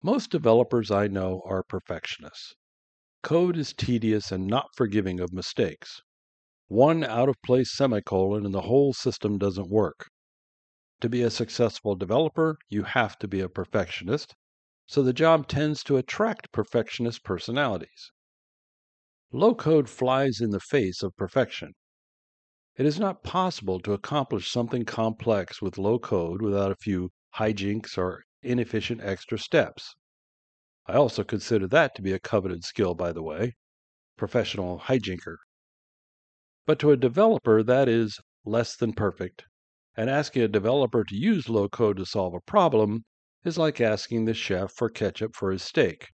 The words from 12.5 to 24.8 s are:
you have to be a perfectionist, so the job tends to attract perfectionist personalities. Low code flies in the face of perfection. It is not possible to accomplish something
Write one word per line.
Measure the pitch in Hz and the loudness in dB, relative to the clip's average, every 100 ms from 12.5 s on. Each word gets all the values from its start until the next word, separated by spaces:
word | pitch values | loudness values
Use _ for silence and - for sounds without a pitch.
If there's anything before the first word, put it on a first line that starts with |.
| 151 _ | 0 _
you | 104 | -6
have | 95 135 110 - | -2 0 -2 -2
to | - | -6
be | 95 | -4
a | 92 | -4
perfectionist, | - 90 110 92 - 87 139 - - _ _ _ _ _ | -6 -2 -2 -2 -6 -4 -4 -6 -20 _ _ _ _ _
so | - | 2
the | 131 | 2
job | 127 160 165 139 | 4 4 4 2
tends | 135 151 151 | -2 -2 -2
to | - 135 | 0 0
attract | 123 - 220 - - | 0 -2 -2 -2 -8
perfectionist | - 107 120 113 - 117 117 | -6 -2 0 -2 -4 -4 -4
personalities. | - 90 - 123 139 95 82 _ - _ _ _ _ _ _ _ _ _ _ _ _ | -6 -6 -4 -2 0 -2 -8 _ -20 _ _ _ _ _ _ _ _ _ _ _ _
Low | 123 208 226 | 2 4 4
code | 151 156 127 | 4 4 4
flies | - 127 131 139 107 | 0 2 4 2 0
in | 117 | -2
the | 98 | -2
face | - 147 98 87 | 0 0 0 -2
of | 98 - | -8 -6
perfection. | 98 - 123 - 156 - _ _ _ _ _ _ _ _ _ _ | -2 0 0 -2 -14 -18 _ _ _ _ _ _ _ _ _ _
It | 143 | 0
is | 151 | 2
not | 202 185 | -2 -2
possible | - 190 185 - 98 185 | -6 0 0 -2 -4 -4
to | 95 | -2
accomplish | 101 - 135 - 110 - | -4 -2 -2 0 -4 -2
something | 123 117 127 | -4 -2 -2